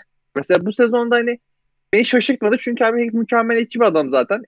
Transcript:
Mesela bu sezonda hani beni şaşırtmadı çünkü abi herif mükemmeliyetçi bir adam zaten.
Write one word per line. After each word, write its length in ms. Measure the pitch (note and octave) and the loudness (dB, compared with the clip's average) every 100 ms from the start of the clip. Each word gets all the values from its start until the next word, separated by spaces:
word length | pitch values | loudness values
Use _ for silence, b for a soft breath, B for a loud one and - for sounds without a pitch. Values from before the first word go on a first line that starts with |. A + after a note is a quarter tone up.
| B _ _ C#3 | B _ _ -10
Mesela 300 | C#3 F3+ F3+ | 0 0 0
bu 80 | |
sezonda 420 | G#3 A#3 A#3+ A#3+ A#3+ | 0 2 2 0 0
hani 240 | A#3+ A#3+ _ _ _ _ - | -2 -6 _ _ _ _ -2
beni 120 | G#3 A#3 | 0 2
şaşırtmadı 500 | B3 A#3 B3+ G#3 A#3+ | 0 0 -2 0 -2
çünkü 240 | B3 A#3+ | -4 -2
abi 180 | A3+ A#3+ | 0 0
herif 120 | A#3 | -2
mükemmeliyetçi 640 | A3+ A3+ A#3 A3+ A3+ A#3 A#3 | -4 0 0 0 -2 -2 0
bir 60 | A3 | 2
adam 240 | D#3+ C3+ | 2 0
zaten. 340 | C3 A#2+ G#3 | 0 0 -4